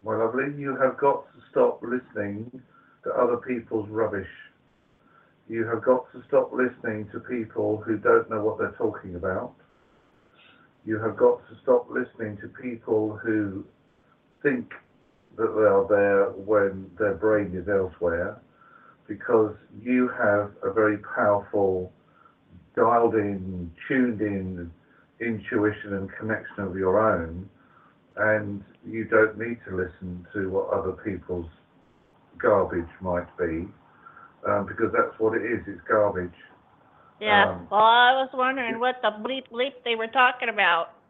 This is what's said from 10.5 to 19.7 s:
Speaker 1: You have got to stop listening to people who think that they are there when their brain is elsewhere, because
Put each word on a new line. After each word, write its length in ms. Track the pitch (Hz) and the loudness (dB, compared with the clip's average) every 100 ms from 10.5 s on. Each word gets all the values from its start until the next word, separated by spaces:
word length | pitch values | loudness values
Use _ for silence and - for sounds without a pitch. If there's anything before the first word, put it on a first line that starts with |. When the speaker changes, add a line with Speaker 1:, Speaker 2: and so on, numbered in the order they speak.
| _ _ _ - | _ _ _ -6
Speaker 1:
You 120 | 110 | -4
have 200 | 110 98 | -4 4
got 220 | 123 123 - | 4 4 -4
to 80 | 110 | -10
stop 260 | - 123 117 | 2 2 2
listening 480 | 120 123 - 110 104 | -6 -6 -6 -10 -8
to 80 | 110 | -14
people 680 | - 127 113 - 110 110 107 | -12 -12 -10 -2 0 0 -4
who 420 | - 107 101 95 101 _ _ _ _ _ _ _ | -2 -2 -2 -6 -14 _ _ _ _ _ _ _
think 280 | 147 254 - - _ _ _ _ _ - | 0 0 -6 -16 _ _ _ _ _ -4
that 160 | 110 | -2
they 120 | 104 104 | 4 4
are 200 | 98 95 | 6 4
there 440 | 101 101 101 98 | 4 4 4 2
when 600 | 95 95 107 98 95 95 - | -2 0 2 2 -2 -14 -2
their 140 | 104 | -2
brain 380 | 90 107 107 98 | 0 2 2 0
is 140 | 90 85 | -6 -2
elsewhere, 720 | 82 78 - 87 85 90 - _ _ _ - - _ _ | 0 0 -2 -2 -2 -4 -8 _ _ _ -20 -20 _ _
because 480 | 104 - 117 107 107 - | -10 2 2 2 -2 -18